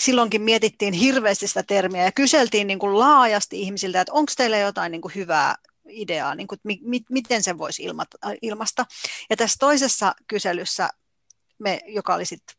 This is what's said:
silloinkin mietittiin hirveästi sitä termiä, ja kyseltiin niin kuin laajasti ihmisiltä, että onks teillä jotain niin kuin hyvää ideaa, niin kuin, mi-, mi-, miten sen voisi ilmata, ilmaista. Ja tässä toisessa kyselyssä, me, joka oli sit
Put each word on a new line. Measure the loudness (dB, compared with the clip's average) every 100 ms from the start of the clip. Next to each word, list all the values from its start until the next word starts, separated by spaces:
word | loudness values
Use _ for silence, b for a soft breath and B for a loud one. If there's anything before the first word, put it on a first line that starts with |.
silloinkin | 2 2 2 0
mietittiin | 2 2 2 0 -2
hirveästi | 2 2 4 2 0 -2
sitä | -4
termiä, | 0 0 0 0
ja | 0
kyseltiin | 2 4 4 4 2 -2
niin | -2
kuin | 0 4
laajasti | 6 8 6 2 -2 -6
ihmisiltä, | -6 -6 -2 0
että | 0
onks | 2 0 2
teillä | 0 2
jotain | 0 -2 -6
niin | -6
kuin | -10
hyvää | -8 -2 0 0 -2 _ _ -20
ideaa, | -12 -8 -6 -4
niin | -8 -10
kuin, | -10
mi-, | -8 -8
mi-, | -4 -6 -4
miten | -6 -2 -2
sen | -2 -4
voisi | -8 -8
ilmata, | -8 -8 -10 -10 -12 -8
ilmaista. | -8 -6 -6 -4 -6 B B B B
Ja | -2
tässä | 0 2
toisessa | 2 4 2 2 0 -2 -4
kyselyssä, | -4 -2 -4 -4 -4 -4 -6 _ _ _ _ _ -8
me, | -4 -4 -6
joka | -6 -2
oli | -2
sit | -4 -10 -16